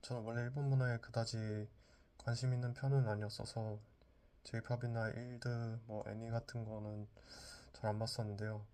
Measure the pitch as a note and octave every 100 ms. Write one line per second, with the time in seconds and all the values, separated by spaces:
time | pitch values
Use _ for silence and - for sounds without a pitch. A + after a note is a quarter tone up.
0 | - B2 A2 A#2+ A#2+ C3+ C#3 C3+ B2+ A#2
1 | - A#2 A2+ A2+ A2 G#2+ G#2 - - -
2 | - - - A#2 B2+ B2 B2 B2 C3+ C#3
3 | A#2+ G#2 G#2 - G#2+ - A2 G#2+ G#2+ -
4 | - - - - - A2+ - A#2+ A#2+ A#2
5 | A2 - B2 B2 B2 A#2+ A#2 A2+ A2+ G#2+
6 | G#2+ G#2+ A2+ A#2 - A#2 A2 G#2+ G#2+ G#2
7 | G#2 - - - - - - - A2 G#2+
8 | A2+ - G#2+ G2+ G#2+ G#2+ G#2